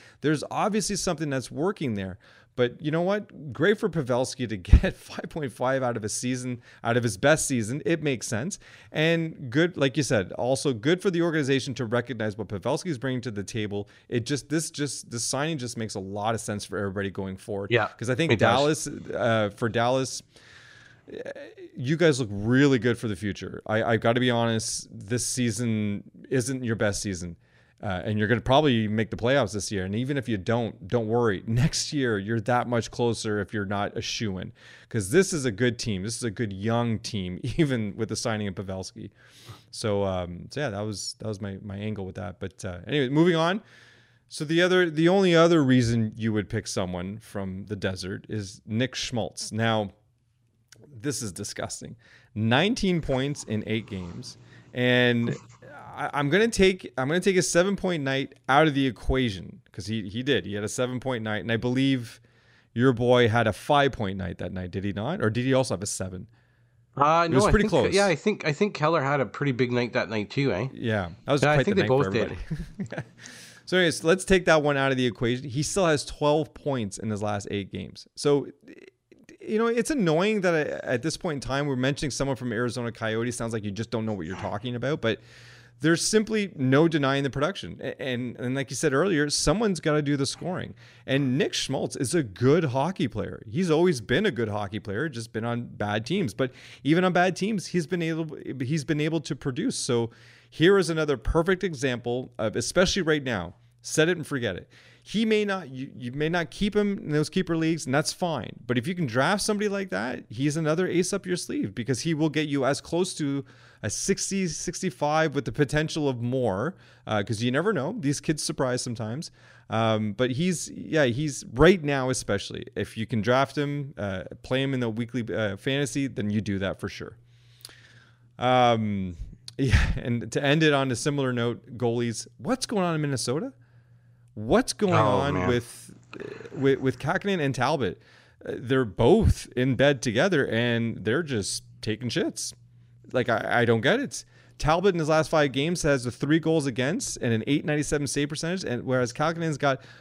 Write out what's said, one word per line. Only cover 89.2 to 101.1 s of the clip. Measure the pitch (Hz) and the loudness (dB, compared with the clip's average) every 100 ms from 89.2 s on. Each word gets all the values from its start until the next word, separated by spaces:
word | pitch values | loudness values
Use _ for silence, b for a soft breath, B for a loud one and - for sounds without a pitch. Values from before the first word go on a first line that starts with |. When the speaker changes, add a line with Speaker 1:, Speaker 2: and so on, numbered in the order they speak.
| 147 | 2
Speaker 1:
someone's | - - 170 226 165 | 2 2 2 2 0
gotta | 160 151 | 0 0
do | 143 143 | 2 0
the | 135 | -2
scoring. | - 156 175 - 101 B B B | -4 -6 -6 -8 -12 B B B
And | 135 139 131 | 0 2 0
Nick | 214 | 0
Schmaltz | - - 135 151 - | -2 -4 -2 -4 -4
is | 123 | -2
a | 180 | 0
good | 120 90 123 160 | -2 2 4 4
hockey | 160 127 156 190 139 | 4 0 -2 -2 -4
player. | 110 90 - - | -4 -6 -8 -8
He's | 120 185 | -2 2
always | 151 180 135 | 4 4 2
been | 101 127 214 | 2 2 2
a | |
good | 117 110 | 0 -2
hockey | 104 101 101 | -2 -4 -6
player, | 107 101 160 | -6 -4 -4
just | 117 113 | -8 -8
been | 110 117 | -6 -4
on | 120 120 | -4 -6
bad | - 104 104 | -6 -4 -2
teams. | 113 190 143 | -2 -2 -2
But | - 131 B B B | -2 -4 B B B
even | 135 165 | 2 4
on | 185 | 4
bad | 175 180 | 4 2
teams, | 170 196 214 - | 0 -2 -4 -2
he's | 180 147 | -4 -2
been | 180 | -2
able, | 160 160 160 - - 127 | -2 -4 -6 -8 -10 -6
he's | 127 160 | -2 -2
been | 123 147 | -2 0
able | 156 160 | 0 -2
to | - | -4
produce. | 139 143 127 240 - | -6 -6 -2 -4 -2
So | - 120 117 B B B B | 0 0 0 B B B B
here | - 165 202 | 2 6 6
is | 165 | 4
another | 160 151 | 0 0